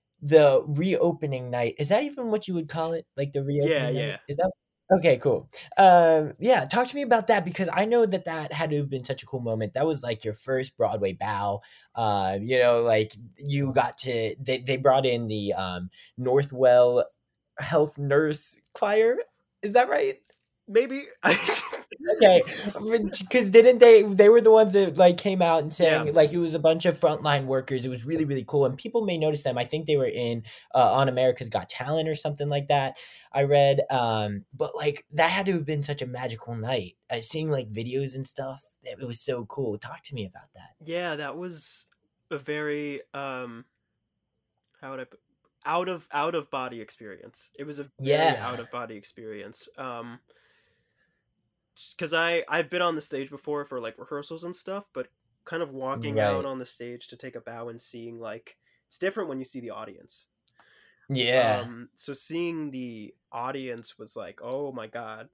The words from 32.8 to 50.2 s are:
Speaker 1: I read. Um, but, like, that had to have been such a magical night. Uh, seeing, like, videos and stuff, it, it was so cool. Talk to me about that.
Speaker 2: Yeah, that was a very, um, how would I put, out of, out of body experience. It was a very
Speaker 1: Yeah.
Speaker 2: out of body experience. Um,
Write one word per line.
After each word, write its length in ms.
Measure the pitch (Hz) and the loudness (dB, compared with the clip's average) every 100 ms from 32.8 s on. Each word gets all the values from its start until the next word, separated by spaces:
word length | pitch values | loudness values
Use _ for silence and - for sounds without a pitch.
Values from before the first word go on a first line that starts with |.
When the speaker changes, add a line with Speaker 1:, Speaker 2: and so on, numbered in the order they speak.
| 135 - - - _ | -2 -6 -18 -20 _
Speaker 1:
I 120 | 135 | -2
read. 380 | 143 143 139 139 - | 4 4 4 4 0
Um, 560 | 131 120 110 104 101 - | 0 0 0 -2 -6 -10
but, 220 | - 151 151 | -8 -6 -4
like, 300 | 147 147 - | -4 -6 -6
that 180 | 151 165 | 0 2
had 140 | 190 196 | 2 -2
to 60 | |
have 120 | 180 143 | -2 -2
been 180 | 151 | -4
such 180 | 139 143 | -6 -8
a 60 | 123 | -8
magical 480 | 123 127 113 - 117 | -8 -8 -10 -10 -8
night. 420 | 110 127 90 - - | -4 -4 -6 -14 -10
Uh, 120 | 120 | -10
seeing, 300 | 113 156 156 | -6 -6 -4
like, 200 | 143 110 | -4 -6
videos 440 | 104 117 127 139 131 | -8 -6 -6 -6 -8
and 100 | 135 | -10
stuff, 360 | - 135 131 - _ | -10 -12 -14 -20 _
it, 160 | 127 120 | -18 -14
it 40 | 127 | -10
was 140 | 117 | -8
so 260 | - 123 110 | -6 -6 -8
cool. 320 | - 123 104 | -8 -8 -8
Talk 240 | 120 160 | -12 -18
to 120 | - 135 | -14 -12
me 100 | 98 | -12
about 260 | - - - | -14 -20 -20
that. 200 | - _ | -20 _
Speaker 2:
Yeah, 320 | 156 170 175 151 | -12 -8 -6 -6
that 220 | 147 143 | -8 -10
was 480 | 180 160 - - - _ _ _ _ | -12 -12 -14 -16 -18 _ _ _ _
a 80 | 147 | -10
very, 640 | 135 151 151 147 147 143 - | -8 -6 -6 -6 -8 -10 -12
um, 520 | 139 139 127 123 117 127 _ _ _ _ _ _ _ _ _ _ _ | -12 -10 -10 -12 -16 -20 _ _ _ _ _ _ _ _ _ _ _
how 100 | 135 | -16
would 80 | 135 | -14
I 20 | 127 | -16
put, 160 | _ _ _ _ _ 147 | _ _ _ _ _ -4
out 240 | 165 180 | -4 -2
of, 180 | 175 - | -8 -8
out 240 | 147 156 170 | -4 -2 -4
of 140 | 143 | -6
body 320 | 135 127 120 | -8 -8 -10
experience. 720 | 107 - 110 95 - - - - | -16 -18 -20 -20 -20 -20 -20 -16
It 100 | 143 | -14
was 140 | 147 | -14
a 120 | 135 - | -16 -6
very 340 | 135 147 160 123 | -2 2 2 0
Speaker 1:
Yeah. 0 | |
Speaker 2:
out 220 | 113 123 | -4 -10
of 120 | 117 | -12
body 240 | 123 117 107 | -12 -12 -14
experience. 720 | - - 113 104 101 - - - | -18 -18 -16 -14 -16 -18 -18 -14
Um, 440 | 131 117 120 120 | -12 -12 -14 -16